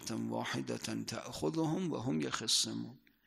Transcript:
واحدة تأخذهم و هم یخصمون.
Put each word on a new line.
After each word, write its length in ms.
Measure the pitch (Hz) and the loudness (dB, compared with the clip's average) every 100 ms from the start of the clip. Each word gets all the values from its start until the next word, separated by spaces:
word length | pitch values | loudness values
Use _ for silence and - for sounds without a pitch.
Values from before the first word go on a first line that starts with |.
| - | -4
واحدة 960 | 113 113 113 120 135 127 117 113 113 | -2 0 0 0 -2 -2 -4 -2 -4
تأخذهم 880 | 110 - - - 151 160 160 180 180 | -2 -4 -4 -2 0 2 2 2 2
و 60 | 123 | 0
هم 240 | 120 156 | 0 0
یخصمون. 800 | 131 - 113 - 113 113 117 - - _ | 0 0 4 4 4 0 -4 -10 -20 _